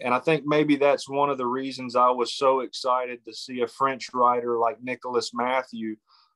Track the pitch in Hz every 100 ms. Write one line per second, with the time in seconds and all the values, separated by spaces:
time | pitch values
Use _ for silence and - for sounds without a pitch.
0 | 127 123 160 156 143 151 156 139 143 135
1 | - 139 143 135 123 127 135 127 127 120
2 | 123 127 117 - 139 131 120 - 131 127
3 | 123 123 113 110 - 123 120 - 135 131
4 | - 127 123 123 120 117 117 110 123 120
5 | 127 123 113 120 120 131 127 117 110 110
6 | _ _ _